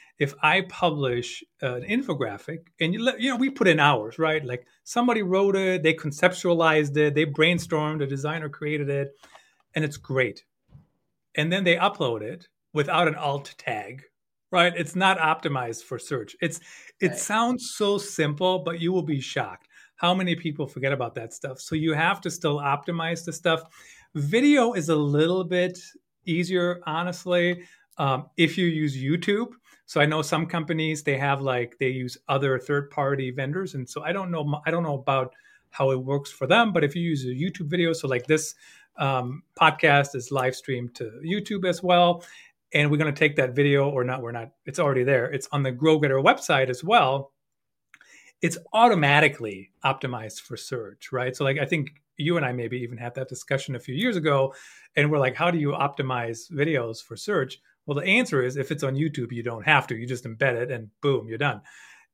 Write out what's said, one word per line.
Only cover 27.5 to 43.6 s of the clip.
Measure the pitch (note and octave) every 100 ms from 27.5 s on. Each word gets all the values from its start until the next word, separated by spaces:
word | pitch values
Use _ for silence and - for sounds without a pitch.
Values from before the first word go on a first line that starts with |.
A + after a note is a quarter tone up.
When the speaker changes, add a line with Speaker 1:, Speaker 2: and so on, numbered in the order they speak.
| F3 - - _ -
Speaker 1:
um, | C#3 C3 - -
if | E3 F#3+
you | F3
use | D#3 D3+ C3
YouTube. | C3+ F3 G#3 G#3 A#3+ - _ _ -
So | D#3
I | D3+
know | D#3
some | D3 D#3 E3
companies, | E3+ D3+ D#3+ D#3+ D3+
they | D3+ C3+
have, | C#3 C#3
like, | C3+ B2 A#2 -
they | C3
use | C3 B2 - -
other | C3+ C#3 B2+
third-party | - C#3+ C#3+ - C#3 C#3 B2+
vendors. | C3 C3+ F3 F#3+
And | C#3 B2
so | D3
I | D3+
don't | G3 F3+
know | E3
mu-, | D3 D3 D#3+
I |
don't | E3+
know | E3 C#3
about | C3+ C3+ B2+ - _ _ _
how | - C3+
it | C3
works | C3 C#3 C#3
for | - C3
them, | G#3+ A3
but | E3+
if | D3
you | E3+
use | E3+ D3
a | B2+
YouTube | B2+ F3+ - D3
video, | F3 E3
so, | E3 C#3
like, | B2 C#3
this, | D#3 D3+ - - - _ -
um, | C#3 C3 B2 C#3+ - -
podcast | D#3+ D3 D#3 C#3+ C#3
is | C3 A#2+
live | C3+ B2+
streamed | B2+ - B2 A#2+ -
to | A2+ A#2
YouTube | D#3+ G3+ G#3 G3+ F3+
as | F#3+
well. | F#3 F3 F3 F3 - - - _ _
And | C#3+ D3
we're | D3
gonna | D#3
take | C#3+ D#3 D3
that | B2+
video, | B2+